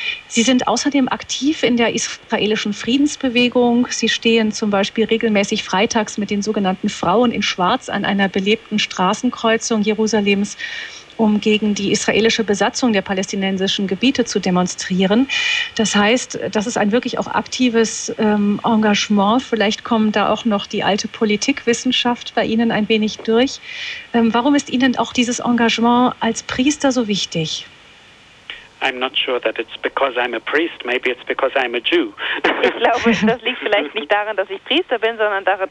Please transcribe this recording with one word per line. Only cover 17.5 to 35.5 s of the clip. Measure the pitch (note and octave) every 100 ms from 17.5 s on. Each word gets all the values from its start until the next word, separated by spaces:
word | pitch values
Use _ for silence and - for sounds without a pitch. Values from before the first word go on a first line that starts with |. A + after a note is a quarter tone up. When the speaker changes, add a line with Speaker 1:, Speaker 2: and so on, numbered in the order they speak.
| - B3 A3+ A3 - - A#3
Speaker 1:
ähm, | G#3+ G#3 G3+ G#3
Engagement. | - A3 G#3+ G3+ - G3+ G3 B3
Vielleicht | - A3 G3+ -
kommen | - A3+ G#3+
da | G#3 G3
auch | G#3+ A#3
noch | G3+ -
die | G#3
alte | F3+ G3+ A3
Politikwissenschaft | - G#3+ G#3 - D4 - A#3 B3+ A#3+ A#3+ A#3+ -
bei | - G#3
Ihnen | A3+ A#3
ein | G#3 G#3
wenig | A3 G#3+ -
durch. | - A3+ C#4 - - - - - -
Ähm, | A#3 A3+
warum | A#3 C4 C#4+
ist | -
Ihnen | B3 C4 -
auch | -
dieses | - B3 A#3+
Engagement | A#3+ A#3+ A#3 A3 A#3 A#3+ B3 -
als | A3+ A3
Priester | - - C4 D4 C#4
so | B3 G#3+
wichtig? | F#3+ - E3+ D#3 - - - - - - - - - - - - -
Speaker 2:
I'm | C3+ B2+
not | C3 -
sure | - A#2+
that | A2+ A2+
it's | A2+ -
because | B2+ - C3+ A#2+
I'm | B2
a | A2+
priest. | - D3 E3 -
Maybe | B2+ B2+ B2
it's | A#2+ -
because | B2+ C3 C#3
I'm | B2 A#2+
a |
Jew. | - - A2+ - - -
<laughs> | - -
Speaker 3:
Ich | - -
glaube, | A#3 A#3 A#3 F#3 G#3+
das | A#3
liegt | A3 B3
vielleicht | A3+ G#3 D3
nicht | G#3+ D3+
daran, | G#3 G#3 G3
dass | G3+
ich | G3 -
Priester | C#4+ - A#3+
bin, | A3+ A3+
sondern | G#3+ G3
dar-, | F#3